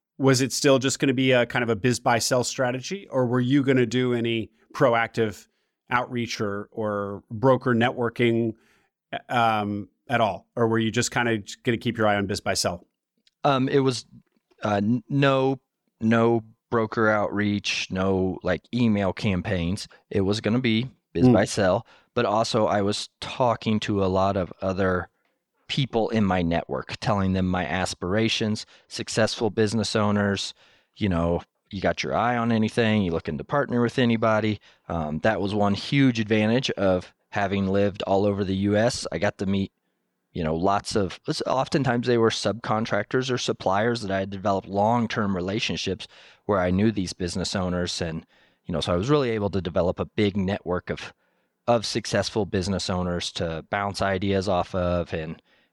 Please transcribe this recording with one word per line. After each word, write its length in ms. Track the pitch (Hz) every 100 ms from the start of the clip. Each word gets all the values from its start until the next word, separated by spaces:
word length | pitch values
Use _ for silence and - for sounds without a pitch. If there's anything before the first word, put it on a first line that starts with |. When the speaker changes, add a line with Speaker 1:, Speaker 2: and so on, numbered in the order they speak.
| _ -
Speaker 1:
was 240 | 135 127
it 100 | 131
still 260 | - 147 135
just 200 | 131 -
gonna 140 | 139
be 180 | 127 131
a 140 | 123 120
kind 180 | 127
of 60 | 117
a 60 | 110
biz 240 | 127 120
buy 200 | 131 117
sell 240 | - 131
strategy, 640 | 120 - 123 131 127 196 202
or 160 | 131 127
were 140 | 127
you 240 | 123 143
gonna 220 | 135 127 120
do 280 | 127 127
any 380 | 120 117 113 101 _ _
proactive 720 | - 139 117 113 - 113 95 - _ _ _ -
outreach 500 | 123 123 123 117 -
or, 300 | 107 101 104
or 520 | - 107 101 101 101 -
broker 420 | 113 127 127 127
networking, 800 | 117 120 123 117 - 120 117 117 110 _ _ _ _ _ - -
um, 600 | 123 113 110 101 104 95 _ -
at 140 | 120
all? 260 | 110 90 - -
Or 120 | 113
were 120 | 113
you 120 | 113
just 200 | 110 117
kinda 300 | 131 120 110 98 -
gonna 140 | - 117
keep 200 | 123 113
your 100 | 107
eye 80 | 101
on 120 | 98
biz 140 | 98
buy 120 | 104
sell? 320 | 95 104 87 - _ _ _ _ _
Speaker 2:
Um, 260 | 147 135 135
it 100 | 143
was, 260 | 135 120 - - _ _ _ _
uh, 120 | 104 104
n-, 280 | 104 120 -
no, 500 | 139 139 135 135 135 _ _ _ -
no 420 | 110 117 117 117 113 _ _
broker 400 | 120 110 - 107
outreach, 800 | 107 98 101 104 101 - - -
no, 480 | 95 95 95 92 -
like, 180 | 90 85 -
email 380 | 123 120 101 95
campaigns. 760 | - 117 90 87 95 82 101 - - -
It 120 | 98
was 200 | 95 107
gonna 180 | 104 117
be 300 | 127 110 131 - _
biz 140 | - 127
Speaker 1:
Mm. 60 |
Speaker 2:
buy 120 | 110 110
sell, 420 | - 95 98 - - _
but 120 | - 113
also 420 | 107 113 117 101
I 160 | 101
was 260 | 101 104 - _
talking 600 | - - 123 113 113 107
to 220 | - 101
a 40 | 95
lot 300 | 95 98 98
of 160 | 87 -
other 480 | 95 92 95 90 87 _ _ _ _ _ -
people 420 | - 135 117 104
in 140 | 113
my 180 | 98 92
network, 560 | 85 85 - 65 - -
telling 340 | - 104 95
them 140 | 95 92
my 180 | 92 78
aspirations, 1000 | 92 90 - 87 104 113 - 110 107 - - _
successful 600 | - 107 - 110 - 110
business 460 | 98 107 110 104 113
owners, 580 | 104 104 101 98 - - _ _ _ -
you 120 | 104
know, 320 | 85 85 85 - _ _
"You 100 | 98
got 220 | 87 -
your 120 | 76 87
eye 220 | 117 123
on 140 | 117
anything? 520 | 113 110 - 113 107
You 80 | 92
looking 260 | 82 - 73
to 60 |
partner 380 | 71 147 139 120
with 180 | 120 -
anybody?" 600 | 120 113 113 110 110 104 _ _ -
Um, 320 | 85 76 78
that 220 | 110 101
was 120 | 98
one 220 | 104 101 101
huge 440 | - 143 135 113
advantage 520 | 104 110 107 120 -
of 420 | - 98 92 - _ _
having 380 | 104 101 98 95
lived 360 | 98 101 90
all 220 | - 98 104
over 180 | 101
the 120 | 98 95
U 200 | 101 104
S. 300 | 117 - -
I 80 | 82
got 180 | 101 -
to 60 | 98
meet, 260 | 98 95 _ _ _ _ _ _
you 120 | -
know, 120 | 78 80
lots 400 | 95 101 - 113
of, 240 | 92 - - 151 -
oftentimes 600 | 127 139 160 131 120 117
they 100 | 120
were 120 | 113
subcontractors 1000 | - 104 104 - 110 113 101 107 131 131
or 60 | 123
suppliers 640 | - 113 - 95 117 117
that 100 | 101
I 80 | 98
had 100 | 98
developed 380 | 98 98 98 -
long-term 680 | 98 107 120 113 - 104 95
relationships 720 | 90 104 - 87 - - - - - _ -
where 140 | 101
I 120 | 90
knew 200 | 92 110
these 220 | 104 87
business 420 | - 90 92 87 101
owners. 460 | 90 87 87 -
And, 240 | 87 80 - _ _ _ -
you 80 |
know, 80 | 82
so 120 | 71
I 20 | 87
was 160 | 110
really 180 | 147 127
able 220 | 110 101
to 100 | 98
develop 380 | 90 90 90 -
a 60 | 110
big 300 | - 104 98
network 540 | 92 101 - 90 -
of, 240 | 80 - - _ _ _ _ -
of 180 | 120 101
successful 600 | 120 - 107 98 113 95
business 420 | 98 90 92 -
owners 420 | 92 90 87 -
to 320 | - 87 80 -
bounce 320 | 101 101 -
ideas 460 | 98 95 98 98 95
off 260 | 90 85
of 400 | 95 87 87 82
and, 280 | 85 80 - _ _ _